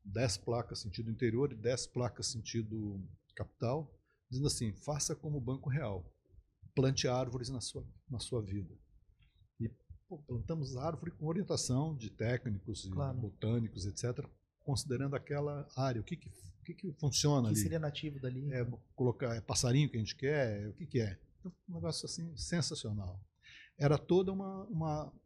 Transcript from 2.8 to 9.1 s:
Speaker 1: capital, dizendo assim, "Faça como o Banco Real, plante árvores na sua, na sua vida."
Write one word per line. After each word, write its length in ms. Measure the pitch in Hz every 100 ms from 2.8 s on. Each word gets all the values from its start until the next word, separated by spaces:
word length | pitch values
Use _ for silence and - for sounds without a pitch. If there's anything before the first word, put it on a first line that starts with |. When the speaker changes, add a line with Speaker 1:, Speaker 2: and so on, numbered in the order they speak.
| 104 98 92 - _ -
Speaker 1:
capital, 580 | - _ 117 143 147 - _ _ _
dizendo 180 | 127 143
assim, 240 | - 113
"Faça 440 | 98 - 147 - 151
como 220 | 156 147
o 40 |
Banco 280 | 120 135 139
Real, 400 | 135 120 92 - _ _ - _ _ -
plante 340 | - 131 131 135
árvores 420 | 123 127 127 120
na 100 | 131
sua, 240 | - 139 127 - -
na 100 | 120
sua 220 | - 123
vida." 320 | 101 101 98 - - - _